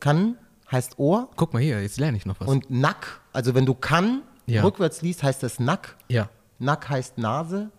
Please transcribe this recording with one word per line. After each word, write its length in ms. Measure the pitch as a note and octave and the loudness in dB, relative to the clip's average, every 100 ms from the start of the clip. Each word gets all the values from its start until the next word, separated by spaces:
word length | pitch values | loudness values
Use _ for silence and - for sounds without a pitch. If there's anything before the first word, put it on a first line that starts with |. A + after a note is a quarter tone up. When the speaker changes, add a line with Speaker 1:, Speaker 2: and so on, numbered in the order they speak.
Speaker 1:
Kann 360 | C#3+ D3+ G#3+ A#3+ - _ - | 2 2 2 -2 -12 _ -4
heißt 280 | B2+ - - | -2 -2 0
Ohr. 320 | C#3+ G#3 C4 - | 2 2 0 -2
Speaker 2:
Guck 180 | E3 | -2
mal 80 | A#2 | 0
hier, 180 | D3+ G#2+ | 0 0
jetzt 200 | G2 - | -4 -2
lerne 160 | D3+ G#2+ | -2 -2
ich 100 | F#2+ | -4
noch 140 | F#2+ | -4
was. 80 | - | 0
Speaker 1:
Und 200 | C3+ - | 0 0
Nack, 500 | B2+ D3 - - - _ | 0 0 -2 -8 -16 _
also 220 | C3+ B2 | -4 0
wenn 100 | B2+ | 2
du 100 | C3+ | 2
Kann 480 | B2+ - D#3+ G#3 C4 - - - | 0 0 2 2 0 -6 -12 -2
Speaker 2:
Ja. 180 | A2 | 2
Speaker 1:
rückwärts 360 | G#2+ - E3+ - | 2 2 -2 -2
liest, 200 | E3+ F3+ | -6 -2
heißt 220 | C#3 C3 | -2 -2
es 160 | B2 - | -4 -2
Nack. 360 | B2+ F#3+ - - - | 0 -2 -6 -16 -2
Speaker 2:
Ja. 200 | A#2+ G#2 - _ - | -2 -2 -8 _ -4
Speaker 1:
Nack 300 | B2+ D3+ - | -2 -2 -2
heißt 300 | C#3 B2 - | -4 -4 -4
Nase. 520 | A2+ C3 E3 F#3+ G#3+ | -2 -2 -2 -6 -6